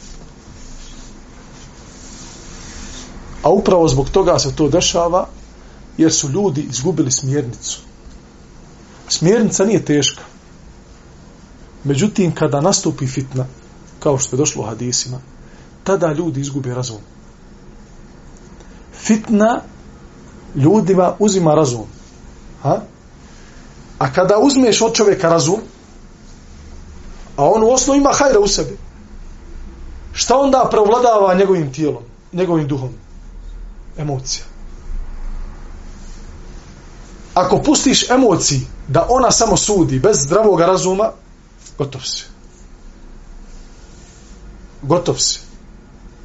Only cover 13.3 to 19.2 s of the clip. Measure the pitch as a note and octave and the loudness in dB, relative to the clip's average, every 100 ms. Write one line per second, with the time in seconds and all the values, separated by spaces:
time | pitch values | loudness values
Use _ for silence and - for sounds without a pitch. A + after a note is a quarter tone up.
13.3 | B2+ C3 - - - - - D#3 C3+ - | -6 -6 -10 -20 -20 -20 -4 0 0 0
14.3 | B2 D3+ C#3 A2 A2+ B2 A#2+ B2 B2+ - | -2 -2 -4 -8 -8 -6 -4 -6 -10 -16
15.3 | - - - - - - F#3+ E3 D3 E3+ | -20 -20 -20 -20 -10 -2 0 0 -2 -4
16.3 | C3+ C#3 C#3 B2+ B2 A#2 G#2+ - - - | -4 -4 -6 -6 -6 -6 -10 -16 -20 -20
17.3 | - - - - - - - - - - | -20 -20 -20 -20 -20 -20 -20 -20 -20 -20
18.3 | - - - - - - - - A3 | -20 -20 -20 -20 -20 -20 -6 0 0